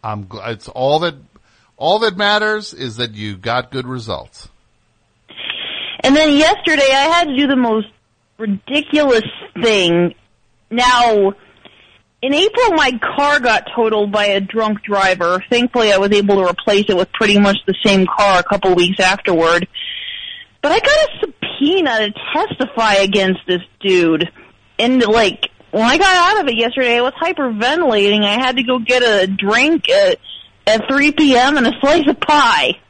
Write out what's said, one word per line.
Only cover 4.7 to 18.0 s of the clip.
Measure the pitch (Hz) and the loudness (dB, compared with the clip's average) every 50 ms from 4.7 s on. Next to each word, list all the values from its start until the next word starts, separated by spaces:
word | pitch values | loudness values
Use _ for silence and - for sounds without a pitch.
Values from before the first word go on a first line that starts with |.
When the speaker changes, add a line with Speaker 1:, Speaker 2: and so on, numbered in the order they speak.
| _ _ _ _ _ _ _ _ _ _ _ _ - - - - - - - - - - - - - - | _ _ _ _ _ _ _ _ _ _ _ _ -20 -16 -12 -12 -12 -12 -12 -12 -12 -12 -12 -14 -12 -4
Speaker 2:
And | - 262 269 | 0 2 2
then | 302 311 302 285 | 4 4 4 4
yesterday, | 285 311 330 403 403 - 359 311 277 277 269 | 4 4 2 2 0 -2 -2 0 2 2 2
I | 269 269 277 311 | 2 2 2 2
had | 339 349 349 302 | 2 0 0 0
to | 262 | 0
do | 254 285 | -2 0
the | 285 277 | 0 2
most | 254 247 233 214 220 208 - _ _ _ _ _ _ _ _ _ _ | 0 0 0 0 -2 -4 -6 _ _ _ _ _ _ _ _ _ _
ridiculous | 220 208 196 196 _ - 269 302 302 - - 302 294 277 247 220 214 - - - - - _ - | -6 -6 -6 -6 _ -4 -4 -4 -4 0 0 0 2 2 2 0 0 -4 -12 -14 -20 -16 _ -4
thing. | 202 226 220 202 185 170 170 170 175 170 - _ _ _ _ _ _ _ _ _ _ _ | 0 0 2 2 2 2 2 2 0 -2 -4 _ _ _ _ _ _ _ _ _ _ _
Now, | 220 233 247 247 247 240 240 233 220 208 196 196 202 _ - _ _ _ _ - _ _ _ _ _ _ _ _ _ _ | -4 0 2 2 4 4 2 2 2 2 2 0 -2 _ -20 _ _ _ _ -20 _ _ _ _ _ _ _ _ _ _
in | - 262 285 | -4 -2 0
April, | 302 370 427 427 466 508 453 | 0 0 0 0 0 0 2
my | 349 311 294 262 254 220 - - - | 2 2 0 0 -2 -4 -8 -6 -2
car | - 285 294 294 285 | -2 0 0 0 0
got | 240 240 220 208 - - - | 0 0 0 0 -2 -6 -4
totaled | 233 226 220 220 214 208 208 | -2 -2 0 0 -2 -2 -2
by | 202 214 208 | -2 -2 0
a | 208 196 196 | 0 0 -2
drunk | 196 190 - 226 220 214 214 202 | -4 -4 -4 -4 -2 -2 -4 -6
driver. | - - 202 196 196 190 185 185 175 170 180 185 - - | -6 -4 -2 0 0 0 0 0 0 -2 -2 -2 -2 -2
Thankfully, | 247 240 240 247 - 247 226 214 | 0 0 0 0 0 0 2 2
I | 202 190 | 2 2
was | 196 202 | 2 2
able | 208 202 202 202 202 | 2 2 4 2 2
to | 196 185 180 | 2 2 0
replace | 175 - - - 208 196 208 208 | -2 -2 -2 0 0 2 2 0
it | 202 | 0
with | 180 196 - | 0 -2 -4
pretty | - - 226 208 208 202 | -2 -2 0 2 4 4
much | 208 196 196 - - | 4 4 2 0 -2
the | - 190 - - | -4 -4 0 2
same | 214 196 190 | 2 2 2